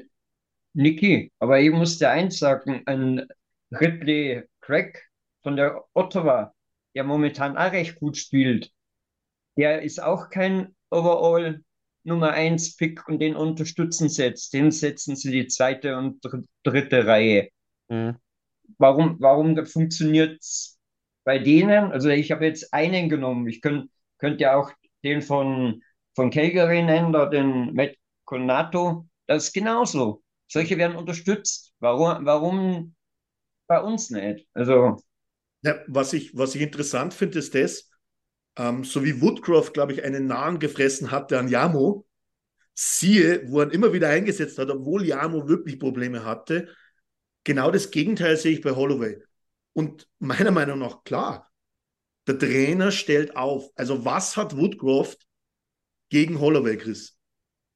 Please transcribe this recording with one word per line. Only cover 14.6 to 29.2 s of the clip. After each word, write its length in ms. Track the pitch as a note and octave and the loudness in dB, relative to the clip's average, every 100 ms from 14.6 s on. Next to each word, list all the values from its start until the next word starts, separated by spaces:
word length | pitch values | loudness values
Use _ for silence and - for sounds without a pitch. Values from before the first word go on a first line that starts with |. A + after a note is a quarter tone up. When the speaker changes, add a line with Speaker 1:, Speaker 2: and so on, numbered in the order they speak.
| D3+ | 2
Speaker 1:
setzen 460 | D#3 D3 D3 - C3+ | 2 -2 -4 -8 -8
sie 140 | C3+ | -2
die 160 | C3 B2 | -2 -2
zweite 500 | - C3 C3+ C#3+ C3 | 0 0 0 -6 -4
und 280 | C3+ C3+ | -6 -6
dr-, 180 | B2 A#2+ - _ | -10 -12 -12 _
dritte 440 | C3+ C3+ C3+ B2+ G#2+ | 0 0 4 4 6
Reihe. 420 | A2 A2 G2+ - _ _ _ - | 6 6 4 2 _ _ _ -8
Speaker 2:
Mhm. 280 | A2+ A2+ A#2+ _ _ _ _ _ - | -4 -4 -6 _ _ _ _ _ 2
Speaker 1:
Warum, 380 | C3+ C3+ D#3+ E3 | 4 6 2 2
warum 440 | C3+ C#3+ D#3+ D#3 - | 4 4 4 0 -2
funktioniert's 1120 | E3 D#3+ - D#3 D#3 D#3 D#3 - - - _ _ _ _ _ | -2 -2 0 2 4 2 0 -12 -12 -12 _ _ _ _ _
bei 140 | C3 C3+ | -2 0
denen? 540 | C3 D#3 G3+ G#3 G3+ | 6 6 6 4 2
Also 160 | C#3 C#3+ | 0 0
ich 220 | C#3+ D3 | 2 0
habe 140 | D#3 D#3+ | 0 -2
jetzt 260 | D#3 - | -2 -4
einen 340 | C#3+ E3 F#3 E3 | -2 0 0 0
genommen. 380 | D3 C3 B2 A#2 | -2 -2 -4 -4
Ich 120 | A2+ | -4
könnt, 280 | D3 D3 - _ _ - | -4 -4 -8 _ _ -6
könnt 220 | C#3+ C#3+ | -4 0
ja 160 | C#3 C#3 | 2 2
auch 140 | - - _ _ | 0 -8 _ _
den 180 | C#3+ D3 | -4 -4
von, 600 | C#3+ C#3+ C3+ C3 B2 A2+ _ _ _ | -2 -2 0 -2 -2 -4 _ _ _
von 160 | - B2 | -2 0
Calgary 520 | D3+ E3 F3+ E3+ E3+ | 2 2 4 4 4
nennen, 300 | E3+ D#3+ E3+ | 4 2 4
da 140 | D#3 C#3+ | 2 2
den 480 | D3 C3+ C3 A#2+ | 2 2 0 -2
Matt 200 | A#2+ C#3+ - _ _ | 0 -2 -4 _ _
Conato. 840 | - B2+ B2+ C3 E3 F3 F3 E3+ - _ | -10 -4 0 0 0 -2 -2 -4 -10 _